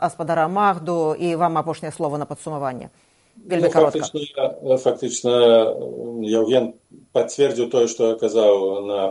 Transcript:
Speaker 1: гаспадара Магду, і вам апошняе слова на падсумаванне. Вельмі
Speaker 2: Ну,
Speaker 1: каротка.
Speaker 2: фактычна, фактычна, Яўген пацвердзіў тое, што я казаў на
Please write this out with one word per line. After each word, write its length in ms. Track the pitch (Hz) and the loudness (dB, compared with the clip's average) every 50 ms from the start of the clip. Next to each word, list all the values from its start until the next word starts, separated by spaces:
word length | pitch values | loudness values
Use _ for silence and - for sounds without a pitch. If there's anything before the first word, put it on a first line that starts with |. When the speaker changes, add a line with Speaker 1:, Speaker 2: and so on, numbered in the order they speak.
Speaker 1:
гаспадара 460 | - 160 - - 165 147 165 165 156 165 | -2 -4 -4 -4 -4 -2 0 0 0 0
Магду, 640 | 185 202 208 202 185 175 156 175 175 170 160 156 156 | 0 2 2 2 0 0 -2 -4 -2 0 0 0 -2
і 240 | - 175 170 165 | -2 -2 -2 0
вам 240 | 160 175 165 165 156 | 0 0 0 0 0
апошняе 300 | 151 165 156 - - 156 - | -2 -4 -6 -8 -8 -10 -8
слова 240 | - 165 147 143 | -6 -4 -4 -4
на 80 | 151 143 | -6 -8
падсумаванне. 640 | - 143 - - 160 156 143 139 131 127 120 131 - _ _ _ _ _ _ _ _ _ - - | -8 -10 -12 -12 -10 -8 -6 -6 -6 -8 -8 -12 -16 _ _ _ _ _ _ _ _ _ -18 -8
Вельмі 240 | - 180 170 175 165 | -4 0 2 2 2
Speaker 2:
Ну, 0 | |
Speaker 1:
каротка. 300 | 160 160 156 143 - 156 | 4 4 4 4 2 -2
Speaker 2:
фактычна, 800 | - - - 151 147 - - 135 131 131 - - 117 135 131 131 | -6 -6 -8 -8 -10 -8 -6 -4 -4 -4 -4 -4 -2 0 0 0
фактычна, 520 | - 131 117 - 131 117 - - - 120 120 120 120 117 113 113 110 110 - 110 120 123 120 120 117 117 120 117 110 | 0 -2 -2 -2 -4 -8 -6 -4 -2 0 4 6 6 8 8 6 6 4 0 -4 -8 -10 -10 -10 -10 -10 -8 -6 -4
Яўген 480 | 107 110 113 110 110 127 127 120 117 - _ _ _ - - - _ - | 0 0 2 2 2 2 2 2 0 -6 _ _ _ -20 -20 -12 _ -2
пацвердзіў 560 | 123 117 - - - 139 - 113 123 120 117 | -2 -2 -2 0 0 0 0 0 -2 -2 0
тое, 160 | 135 123 117 | 0 0 0
што 220 | 113 - - 117 113 | 0 0 0 0 0
я 60 | 113 | 0
казаў 640 | - 117 107 104 113 107 104 101 98 95 98 98 101 | 0 -2 -2 2 2 4 4 4 4 2 0 -2 -4
на 260 | 101 101 101 98 95 95 | -4 -4 -2 -2 0 0